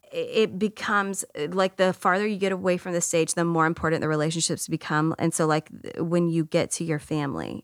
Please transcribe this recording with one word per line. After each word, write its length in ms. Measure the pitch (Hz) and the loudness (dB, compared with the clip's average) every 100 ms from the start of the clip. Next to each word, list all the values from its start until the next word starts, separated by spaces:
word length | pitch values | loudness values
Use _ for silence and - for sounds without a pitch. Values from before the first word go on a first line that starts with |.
| _ | _
it 480 | 170 - 220 220 185 | -6 -2 2 2 0
becomes, 640 | 214 - - 208 196 190 - - 151 | -4 -4 -2 0 0 -4 -8 -6 -2
like, 280 | 185 190 - | 2 2 2
the 160 | 185 | 2
farther 320 | 175 190 185 214 | 2 2 2 0
you 100 | 196 | 0
get 140 | 196 | -2
away 260 | 185 190 180 | 0 0 0
from 160 | 185 | 0
the 80 | 175 | -2
stage, 320 | - 170 160 - | 0 2 2 2
the 100 | 170 | 2
more 200 | 165 160 | 4 2
important 340 | 170 160 160 | 2 0 0
the 60 | 156 | 0
relationships 600 | 156 151 165 - 151 - | 0 0 0 -2 -4 -4
become. 460 | 160 - 151 160 - | -6 0 2 2 0
And 140 | 165 | -2
so, 120 | - 156 | 2 2
like, 240 | 151 - | 2 -2
th-, 260 | - - - | -14 -12 -6
when 300 | 165 175 170 | 0 0 2
you 160 | 165 156 | 0 0
get 260 | 170 - | 0 0
to 120 | - | -4
your 160 | 165 147 | -4 -4
family 640 | - 151 143 82 69 - | -4 -4 -4 -4 -6 -8